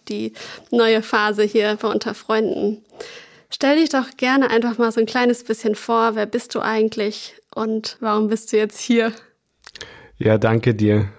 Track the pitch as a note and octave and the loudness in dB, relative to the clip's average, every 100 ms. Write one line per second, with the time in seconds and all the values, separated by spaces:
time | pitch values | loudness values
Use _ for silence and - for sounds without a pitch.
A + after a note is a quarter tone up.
0 | - G#3 A3 - - - - A#3+ A3+ A3 | -10 -6 -8 -10 -18 -18 -4 2 4 4
1 | A3 A3+ G#3+ G#3 G#3 A3 G#3+ G#3 A3 - | 2 0 0 2 2 2 0 0 -2 -2
2 | A3 - - A3 A3 - G3+ G#3+ _ - | -4 -8 -2 0 0 0 -2 -4 _ -18
3 | - - - - _ - C4+ D4+ D#4+ C4+ | -18 -18 -20 -20 _ -4 2 4 2 0
4 | B3+ - B3+ C4+ C4 A3+ A#3+ A3+ A3+ A3+ | -4 -4 0 2 4 2 0 0 0 0
5 | A3 B3 B3 A#3+ - A3 A3 G#3+ - A3+ | 0 2 2 0 -2 -4 -2 -4 -2 0
6 | A3+ G#3+ G#3 B3 - - - A3 A3 A3 | 2 0 -2 -4 -4 -6 -2 0 0 0
7 | G#3 G#3+ - - _ - A3 A3 A3 - | -4 -6 -14 -20 _ -6 -4 -4 -6 -6
8 | A3 G#3 G#3+ A3 - G#3+ G#3+ - - A#3 | -2 0 0 -2 0 0 0 -4 0 2
9 | A3+ A3 - _ _ _ - - - - | 2 -2 -16 _ _ _ -20 -18 -18 -20
10 | - - A2 A2 A2+ A2+ A#2+ G#2+ G#2 G#2 | -18 -2 2 4 4 2 2 2 4 4
11 | G2+ | 2